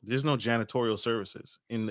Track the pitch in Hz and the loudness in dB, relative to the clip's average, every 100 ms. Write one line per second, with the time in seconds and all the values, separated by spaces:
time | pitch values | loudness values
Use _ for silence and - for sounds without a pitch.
0 | 101 127 147 131 110 117 110 127 117 107 | -2 0 2 2 2 2 2 0 0 0
1 | 117 113 95 - - - - 117 107 | 0 -2 -4 -10 -14 -18 -6 -4 -4